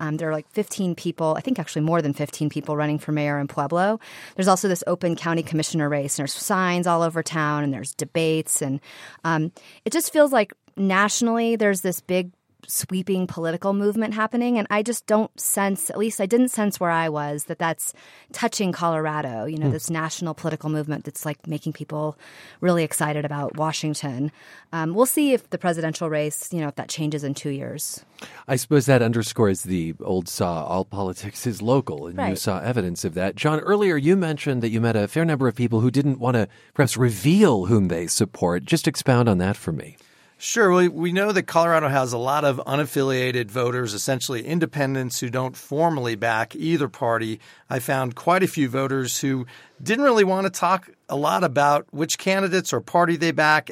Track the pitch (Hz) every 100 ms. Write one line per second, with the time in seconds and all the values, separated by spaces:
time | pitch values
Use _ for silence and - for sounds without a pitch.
0 | 156 151 160 156 - - 208 - 185 170
1 | 170 170 160 156 - 254 156 - 156 170
2 | 151 147 147 - 151 151 139 151 151 151
3 | 151 151 147 143 143 - 143 170 196 220
4 | - - - - 190 185 196 175 - 175
5 | 175 165 170 165 160 160 170 165 147 147
6 | 139 - 139 - - 190 180 175 175 170
7 | 170 165 156 160 151 147 143 127 127 -
8 | 139 165 160 160 - - 139 139 - -
9 | - - 165 160 160 - - - 220 294
10 | - 311 294 254 208 - _ - 196 190
11 | 208 - 233 226 233 226 208 185 185 175
12 | - 180 180 - _ _ - - - 185
13 | 185 185 180 - 165 175 196 202 208 208
14 | 214 214 220 240 240 240 202 208 214 233
15 | - 214 220 - - - 196 190 - -
16 | 220 - 190 233 254 - 208 - 175 165
17 | 165 151 147 147 - 165 165 160 - -
18 | - - _ - 233 - 190 170 170 160
19 | 156 151 139 113 120 156 143 117 - 165
20 | 160 - 170 151 165 156 156 156 151 147
21 | - - 156 147 - 151 160 147 147 151
22 | 151 151 - - - - 180 170 156 -
23 | 151 151 147 147 139 151 156 156 156 151
24 | 143 123 147 - - - - 165 160 185
25 | 254 - 285 254 - 175 180 165 160 156
26 | 165 151 151 - - 175 147 - - -
27 | 151 147 143 143 147 139 123 143 - -
28 | - - - - - 131 - 147 123 131
29 | 117 117 107 - 107 95 90 92 82 -
30 | - 92 87 - 92 82 73 92 95 101
31 | 95 90 104 - 120 92 107 135 - 76
32 | 78 90 95 95 - 92 101 120 90 87
33 | 98 85 95 - 151 156 165 208 202 156
34 | 143 190 165 147 147 127 113 110 117 110
35 | 101 156 165 143 127 107 120 113 123 131
36 | 143 127 117 - 196 - _ - 123 117
37 | 127 101 135 190 202 110 92 113 95 85
38 | 85 - 104 - - 90 - 165 - -
39 | - 120 120 92 92 104 - 76 - -
40 | _ _ _ _ - 233 202 180 180 139
41 | 170 180 208 190 - 165 170 165 147 135
42 | 127 117 127 147 147 131 - 139 147 151
43 | 135 131 127 123 110 120 123 123 120 104
44 | - 131 - 123 120 165 160 151 135 135
45 | 127 - 127 127 127 - - 139 170 151
46 | 123 107 117 110 113 - 160 165 135 -
47 | 123 113 113 107 - - - 131 120 135
48 | 127 120 - 185 160 - 135 131 135 135
49 | 123 - 139 135 123 - - - 131 226
50 | 285 226 190 190 196 185 175 185 - _
51 | - 143 147 190 175 127 143 147 - 143
52 | 160 - 190 190 196 180 180 123 - 175
53 | 175 165 165 147 151 156 -